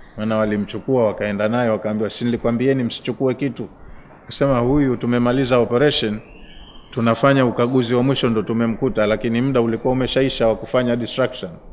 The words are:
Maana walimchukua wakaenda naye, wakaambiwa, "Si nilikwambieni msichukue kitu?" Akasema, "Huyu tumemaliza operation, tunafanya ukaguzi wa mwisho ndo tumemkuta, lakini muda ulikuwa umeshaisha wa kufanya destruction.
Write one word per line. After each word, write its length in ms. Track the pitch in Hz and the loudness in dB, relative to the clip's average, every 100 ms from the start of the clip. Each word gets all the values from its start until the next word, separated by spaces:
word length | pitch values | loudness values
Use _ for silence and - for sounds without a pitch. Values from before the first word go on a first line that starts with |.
| - - | -16 -8
Maana 200 | 107 110 | -2 0
walimchukua 680 | 110 104 98 104 95 131 110 | 0 -2 -4 -6 0 2 2
wakaenda 400 | 95 104 101 107 | 0 -4 -2 -2
naye, 200 | 120 120 | 0 0
wakaambiwa, 400 | 107 107 107 107 | -2 -2 -4 -4
"Si 160 | - 120 | -4 -4
nilikwambieni 580 | 117 120 117 131 135 | -2 -2 0 0 0
msichukue 500 | 117 - - 113 131 | -2 -6 -8 -2 -2
kitu?" 340 | 123 143 120 107 - - - - - | -2 -4 -6 -12 -14 -20 -20 -20 -20
Akasema, 360 | - - - 127 | -12 -2 0 2
"Huyu 360 | 120 147 139 117 | 2 2 2 0
tumemaliza 600 | 120 123 120 127 127 123 | 0 2 2 2 2 2
operation, 640 | 113 120 143 - 113 107 - - - - - - - | 4 4 2 2 -2 -4 -10 -20 -20 -20 -20 -20 -10
tunafanya 540 | - 117 113 139 139 123 | -2 2 4 4 4 2
ukaguzi 480 | 107 120 131 113 | 2 2 2 2
wa 100 | 123 | 2
mwisho 260 | 131 127 127 | 2 2 0
ndo 120 | 110 | 0
tumemkuta, 640 | 101 113 117 107 135 107 104 | 0 0 0 0 -2 0 2
lakini 360 | 107 117 117 | 2 0 0
muda 200 | 131 131 | 0 2
ulikuwa 320 | 117 113 135 | 0 0 0
umeshaisha 540 | 131 123 131 135 - 113 | 0 0 0 0 2 0
wa 80 | 107 | 0
kufanya 400 | - 127 123 120 | -2 -2 0 -2
destruction. 560 | 110 - 127 - 90 82 - | -2 -2 -2 -4 -12 -14 -20